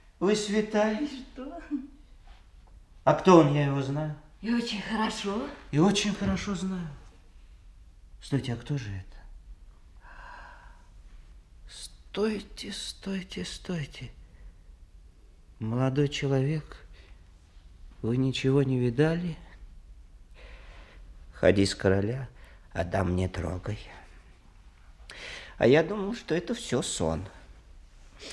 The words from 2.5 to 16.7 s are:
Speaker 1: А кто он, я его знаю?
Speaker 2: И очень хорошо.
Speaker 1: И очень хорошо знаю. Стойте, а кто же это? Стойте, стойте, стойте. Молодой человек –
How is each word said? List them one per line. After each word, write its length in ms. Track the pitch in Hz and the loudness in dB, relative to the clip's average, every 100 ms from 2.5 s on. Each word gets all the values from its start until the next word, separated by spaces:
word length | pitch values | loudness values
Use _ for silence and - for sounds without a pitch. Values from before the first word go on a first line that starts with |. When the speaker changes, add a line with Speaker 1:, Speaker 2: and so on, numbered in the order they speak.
| - - - - - | -20 -20 -20 -20 0
Speaker 1:
А 100 | 139 147 | 2 6
кто 240 | 185 170 | 10 10
он, 140 | 147 | 10
я 120 | 143 139 | 6 2
его 160 | 139 | 0
знаю? 340 | 131 147 156 147 - - | 0 -2 -4 -8 -14 -8
Speaker 2:
И 120 | 208 | -2
очень 280 | 233 233 208 | 0 0 -4
хорошо. 680 | - 220 214 - 202 214 285 - - | -4 -2 -2 -2 -4 -4 -6 -10 -2
Speaker 1:
И 80 | 143 | 4
очень 340 | 190 202 208 | 4 4 0
хорошо 400 | 196 196 190 - 180 | 0 0 -2 -2 -4
знаю. 320 | 190 185 165 139 - - - - - - - - - - - - | -4 -4 -6 -12 -18 -20 -20 -20 -20 -20 -20 -20 -20 -20 -20 -20
Стойте, 320 | - 135 120 | -4 -2 -2
а 20 | 117 | -4
кто 200 | - 143 | -4 -4
же 140 | 110 | -4
это? 260 | 95 - - - - - - - - - - - - - - - - - - - - - - - - - - - | -10 -12 -16 -16 -18 -18 -20 -20 -20 -20 -20 -20 -18 -18 -18 -18 -20 -20 -20 -20 -20 -20 -20 -20 -20 -20 -20 -18
Стойте, 1000 | - - - - 196 214 208 - - 202 | -16 -16 -18 -10 -2 0 0 -6 -12 -10
стойте, 720 | 202 - - 196 190 185 185 180 | -10 -10 -10 -6 -6 -6 -8 -8
стойте. 680 | - - 175 139 - 123 - - - - - - - - - - - - - - - | -8 -6 -4 -4 -8 -14 -14 -20 -20 -20 -20 -20 -20 -20 -20 -20 -20 -20 -20 -20 -8
Молодой 480 | 110 120 131 135 143 | -2 2 2 4 2
человек – 680 | 143 139 135 139 156 - | 0 0 2 2 -2 -6